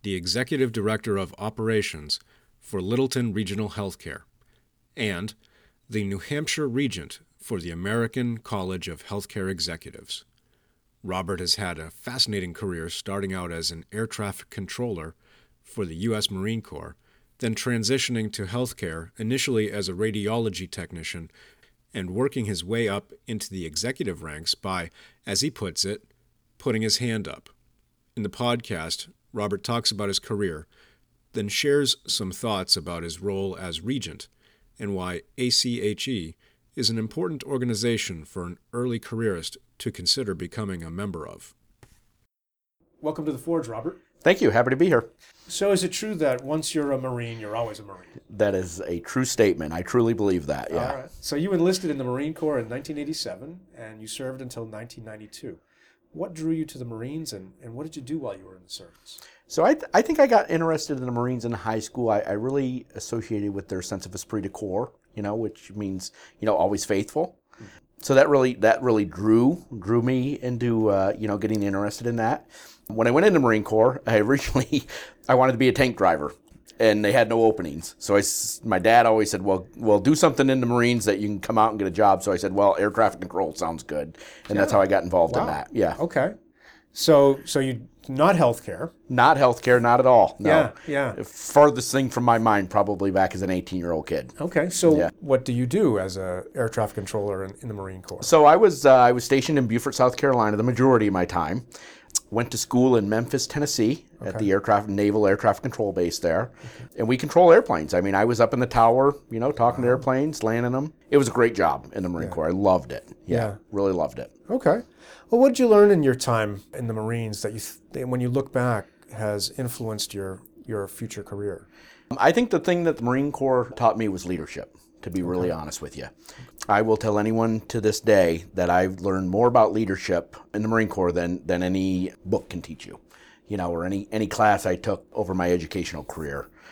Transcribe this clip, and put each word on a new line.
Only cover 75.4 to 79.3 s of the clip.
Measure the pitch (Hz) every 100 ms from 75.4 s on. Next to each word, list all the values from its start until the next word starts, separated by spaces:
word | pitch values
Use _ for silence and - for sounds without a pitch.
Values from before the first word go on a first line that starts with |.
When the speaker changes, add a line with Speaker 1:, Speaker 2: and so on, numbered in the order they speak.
| 131
Speaker 2:
to | 117
be | 127
a |
tank | 123 131 -
driver, | 92 78 71 - _ - _ -
and | 113 107
they | 104
had | 123 113
no | 117
openings. | 113 107 85 73 - -
So | - 101
I |
s-, | 95 - - -
my | 113 95
dad | 110 120
always | 117 110 104